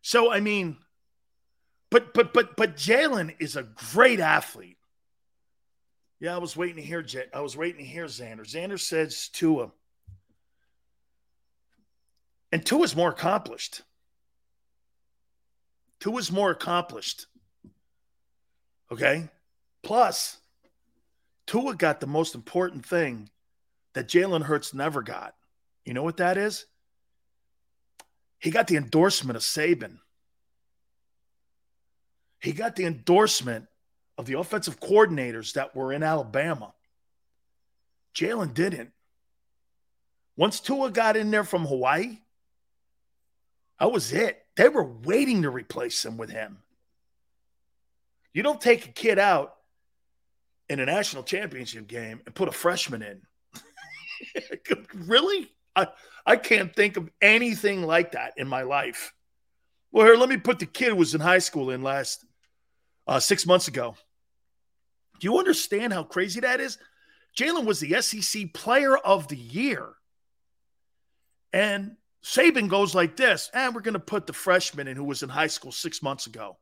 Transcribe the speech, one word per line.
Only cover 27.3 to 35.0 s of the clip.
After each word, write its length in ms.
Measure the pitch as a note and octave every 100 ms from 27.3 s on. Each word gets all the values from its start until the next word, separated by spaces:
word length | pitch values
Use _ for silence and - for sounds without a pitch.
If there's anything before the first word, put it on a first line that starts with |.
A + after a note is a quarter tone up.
| _ _ _ _ _ _ _ - _ _ _
He 120 | D#3+
got 180 | D#3+ -
the 80 | D#3+
endorsement 600 | B2+ D#3 F#3 - B2+ A#2
of 60 |
Saban. 560 | - D3+ D#3 E3+ G#2+ - _ _ _ _ _ _ _ _ _ _ _ _ _ _ _ _ _ _ _ _ _ _ _ _
He 120 | C#3
got 240 | D3+ A3+ A3+
the 80 |
endorsement 840 | F3 C#3+ A2+ F3+ G#3+ - B2+ A2 - _ _ _ _ -
of 100 | B2
the 80 |
offensive 440 | C3+ F3+ G#3+ - C#3
coordinators 760 | - G#3